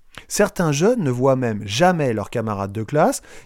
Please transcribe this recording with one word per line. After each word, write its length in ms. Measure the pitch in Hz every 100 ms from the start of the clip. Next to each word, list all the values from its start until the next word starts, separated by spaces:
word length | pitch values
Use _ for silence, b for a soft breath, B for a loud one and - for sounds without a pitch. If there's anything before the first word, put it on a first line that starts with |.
| _ B -
Certains 420 | - 202 - 165
jeunes 320 | 143 196 247
ne 80 | 143
voient 240 | 123 135 131
même 320 | 120 104 104
jamais 460 | 107 180 170 135
leurs 160 | 107 98
camarades 420 | 120 110 98 98
de 120 | 104
classe, 380 | 110 147 202 277 B B